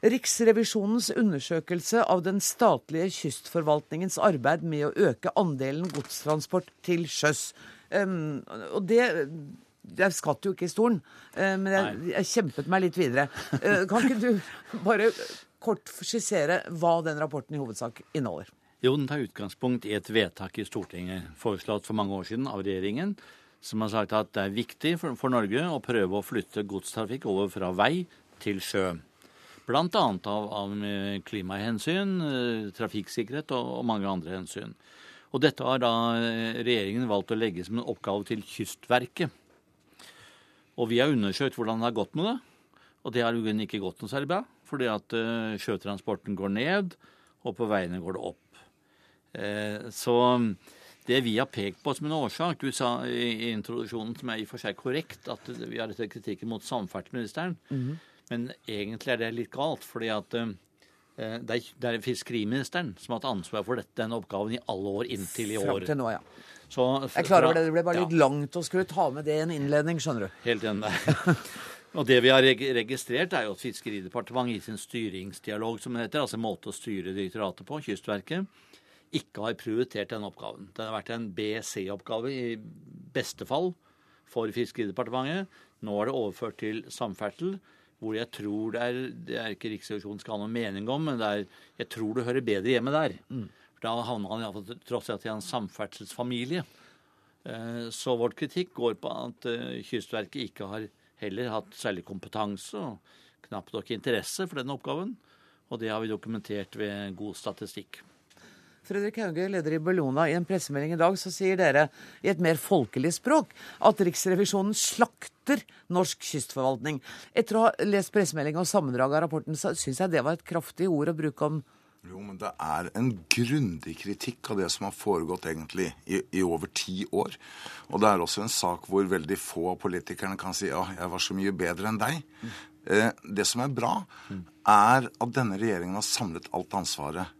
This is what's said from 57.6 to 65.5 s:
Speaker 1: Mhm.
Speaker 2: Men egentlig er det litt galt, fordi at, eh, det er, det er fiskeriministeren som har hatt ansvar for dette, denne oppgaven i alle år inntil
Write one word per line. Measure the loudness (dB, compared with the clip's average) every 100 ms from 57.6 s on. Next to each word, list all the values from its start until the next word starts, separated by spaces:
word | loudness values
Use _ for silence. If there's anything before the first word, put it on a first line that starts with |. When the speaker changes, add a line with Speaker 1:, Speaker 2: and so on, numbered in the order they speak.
| _
Speaker 1:
Mhm. | -4 -4 -6 -14 _ _
Speaker 2:
Men | -6 -6 -10 -8
egentlig | -6 -6 -6 -2
er | 0
det | 0
litt | -4 -6
galt, | -2 -2 -2 -6
fordi | -6 -2
at, | -2 -2 -4
eh, | -4 -6 _ _ _ _ _ -10
det | -8 -8 -4 -4
er, | -4 -4
det | -2
er | -2
fiskeriministeren | -2 -4 -2 -2 0 0 -2 -4 -4 -8
som | -6
har | -4
hatt | -2 -4
ansvar | -4 -4
for | -2 -4
dette, | -4 -6
denne | -4 -4
oppgaven | -6 -4 -2 -4
i | -4
alle | -4 -2 -4
år | -4
inntil | -6 -6 -6 -4